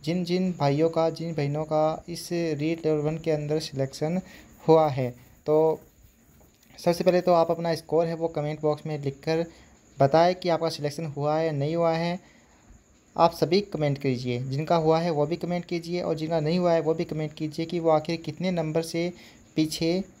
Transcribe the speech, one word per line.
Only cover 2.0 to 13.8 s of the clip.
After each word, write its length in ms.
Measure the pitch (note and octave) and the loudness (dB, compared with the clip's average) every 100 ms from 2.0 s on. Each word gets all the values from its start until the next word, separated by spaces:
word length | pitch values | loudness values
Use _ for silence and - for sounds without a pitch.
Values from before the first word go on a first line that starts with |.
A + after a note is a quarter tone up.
| - | -8
इस 180 | E3+ - | -12 -6
रीट 540 | F3 E3 D3 D#3 E3 D#3 | -2 -2 -2 -2 -2 0
लेवल 160 | D3+ | 0
वन 160 | D3 D#3+ | 0 -2
के 140 | E3 | -2
अंदर 280 | D3+ D3 D#3 | -2 0 -4
सिलेक्शन 600 | D#3 C3+ C3+ - D3+ F3+ - - - - | -4 -4 -4 -4 -2 -4 -6 -20 -20 -6
हुआ 240 | - D#3+ D#3 | 6 6 6
है। 200 | C3+ B2+ - - - - | 0 -4 -6 -20 -12 0
तो 120 | D#3 D#3+ D#3 - _ - _ _ _ - _ _ - | 4 4 0 -8 _ -20 _ _ _ -20 _ _ -4
सबसे 260 | - E3+ | -2 2
पहले 180 | F3+ F3+ | 2 2
तो 120 | F3+ | 4
आप 180 | E3+ E3 | 4 4
अपना 220 | E3 E3+ D#3+ | 0 -2 -4
स्कोर 300 | - D3+ E3+ | -2 0 0
है 100 | E3 | -2
वो 120 | E3 | -4
कमेंट 320 | E3 D3 D#3 | -4 -6 -2
बॉक्स 240 | D3+ D3 D#3 | -2 -2 -4
में 120 | D3+ | -6
लिखकर 460 | C#3+ C#3 - D#3+ E3+ - - - _ - | -6 -6 -2 -2 -2 -8 -20 -20 _ 0
बताएं 360 | C#3 D#3 F3 F3+ | 4 6 4 2
कि 140 | F3+ | -2
आपका 200 | D#3+ D#3+ | 0 -2
सिलेक्शन 360 | D#3 D3 C#3+ D#3+ | -4 -6 -6 -8
हुआ 300 | C#3+ D3 D#3 | -4 -2 0
है 80 | D#3+ | 0
या 60 | |
नहीं 240 | D3 C#3+ E3+ | -2 -2 0
हुआ 180 | E3 | 0
है। 260 | E3 E3+ F3+ - _ _ _ _ - _ _ _ - | 0 -2 -4 -10 _ _ _ _ -20 _ _ _ 2
आप 180 | E3+ | 2
सभी 280 | E3 D3 F3+ | 4 0 0
कमेंट 340 | G3+ D#3 | 0 -2